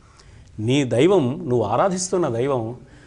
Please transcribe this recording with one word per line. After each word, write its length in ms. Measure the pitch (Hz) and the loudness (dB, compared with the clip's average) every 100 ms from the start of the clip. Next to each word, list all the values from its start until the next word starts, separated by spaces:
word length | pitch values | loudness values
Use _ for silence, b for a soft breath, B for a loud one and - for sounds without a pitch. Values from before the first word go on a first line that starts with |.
| b b b b b - | b b b b b -6
నీ 240 | 107 135 | 0 0
దైవం, 640 | 135 113 160 202 123 120 165 | 2 2 4 4 2 -2 -2
నువ్వు 140 | 123 | 0
ఆరాధిస్తున్న 640 | 104 120 190 185 180 190 160 | 0 0 0 -2 -4 -2 -2
దైవం, 480 | 113 135 131 110 127 B B | -2 -2 -2 -4 -10 B B